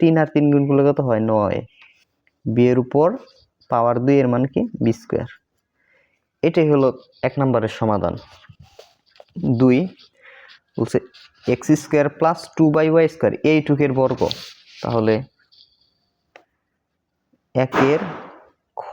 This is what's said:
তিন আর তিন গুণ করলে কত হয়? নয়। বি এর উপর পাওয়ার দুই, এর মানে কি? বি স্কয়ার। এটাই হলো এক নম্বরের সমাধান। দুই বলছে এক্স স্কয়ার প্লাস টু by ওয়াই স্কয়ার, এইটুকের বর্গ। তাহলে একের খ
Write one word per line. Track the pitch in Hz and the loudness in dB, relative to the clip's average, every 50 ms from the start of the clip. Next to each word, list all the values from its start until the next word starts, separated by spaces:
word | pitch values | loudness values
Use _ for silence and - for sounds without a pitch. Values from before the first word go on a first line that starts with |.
তিন | 170 165 160 160 | 2 2 2 2
আর | 156 156 - | 0 0 0
তিন | 151 147 147 143 | 0 2 2 2
গুণ | 143 139 | 2 2
করলে | 139 139 139 139 143 | 2 2 2 2 2
কত | 139 - 139 | 0 0 -2
হয়? | 123 113 107 110 110 | -2 -2 0 0 0
নয়। | 110 107 104 92 - - 117 - _ _ - _ _ _ _ _ _ _ _ _ _ _ _ | 0 0 0 0 -2 -6 -8 -12 _ _ -20 _ _ _ _ _ _ _ _ _ _ _ _
বি | 120 110 120 120 123 | -4 0 2 2 4
এর | 123 127 123 | 4 2 0
উপর | 123 - 143 156 180 240 262 - - _ _ _ _ _ _ _ _ | 0 0 0 2 0 0 -4 -12 -20 _ _ _ _ _ _ _ _
পাওয়ার | 127 117 117 120 120 123 123 | -2 0 0 0 0 0 2
দুই, | 139 139 139 | 2 2 2
এর | 131 123 120 | 2 2 0
মানে | 123 131 139 - | -2 -2 -2 -2
কি? | - 240 220 226 - 117 | -4 -4 -4 -6 -2 -2
বি | 117 113 - | -2 -2 -4
স্কয়ার। | - - - - 123 - - _ _ _ _ _ _ _ _ _ _ _ _ _ _ _ _ _ _ _ _ _ - | -6 -8 -6 -6 -6 -8 -14 _ _ _ _ _ _ _ _ _ _ _ _ _ _ _ _ _ _ _ _ _ -2
এটাই | 165 165 175 156 151 | 0 2 2 2 4
হলো | 147 139 135 127 123 - - _ _ _ - | 2 2 2 0 0 -4 -14 _ _ _ -6
এক | 127 - 143 | -4 -2 -2
নম্বরের | 139 131 120 117 107 107 - - | 0 0 0 0 -2 -4 -4 -4
সমাধান। | 120 110 104 95 85 85 82 - - - - - - - - _ - _ _ - - _ _ _ _ _ _ - - _ _ 180 151 143 123 117 | -2 -2 0 0 -2 -4 -6 -8 -12 -20 -20 -20 -20 -20 -20 _ -20 _ _ -20 -20 _ _ _ _ _ _ -20 -20 _ _ -6 -4 -2 0 2
দুই | 131 127 123 135 185 185 - _ - _ _ _ _ - - - - - - _ _ _ _ | 4 4 4 2 0 -4 -8 _ -20 _ _ _ _ -20 -20 -20 -20 -20 -20 _ _ _ _
বলছে | - 117 - - - - - _ - - _ _ _ _ - 123 | -6 -6 -2 -2 -4 -4 -6 _ -20 -20 _ _ _ _ -4 -4
এক্স | 123 - - 151 147 - | -2 0 0 0 0 0
স্কয়ার | - 156 147 139 147 - - | -2 0 0 0 -2 -2 -2
প্লাস | 160 160 175 - - - _ | -2 -2 -2 -4 -10 -12 _
টু | - 165 151 151 | 0 0 2 2
by | 156 160 160 160 | 2 0 2 2
ওয়াই | 165 160 156 - | 2 2 2 0
স্কয়ার, | - - 104 - - - 147 | -2 -2 -2 -2 0 0 2
এইটুকের | 156 156 147 151 147 139 147 135 131 135 | 2 2 2 0 0 0 0 0 0 0
বর্গ। | 131 131 127 - - - - - - - - _ _ - - - - | 0 0 0 -2 -4 -4 -4 -10 -14 -20 -20 _ _ -20 -16 -10 -8
তাহলে | - 120 117 110 110 110 110 135 - _ _ _ _ _ _ - _ _ _ _ _ _ _ _ _ _ _ _ _ _ - _ _ _ _ _ _ _ _ _ _ _ _ _ _ _ _ _ _ _ _ _ _ _ | -4 -2 0 0 0 0 0 -4 -10 _ _ _ _ _ _ -20 _ _ _ _ _ _ _ _ _ _ _ _ _ _ -20 _ _ _ _ _ _ _ _ _ _ _ _ _ _ _ _ _ _ _ _ _ _ _
একের | 127 131 131 - - 135 135 147 - 202 170 131 - - - - - - _ _ _ _ _ _ - | -4 -2 -2 0 0 2 2 0 0 -2 -8 -12 -14 -18 -20 -20 -20 -20 _ _ _ _ _ _ -16
খ | - - | -10 -6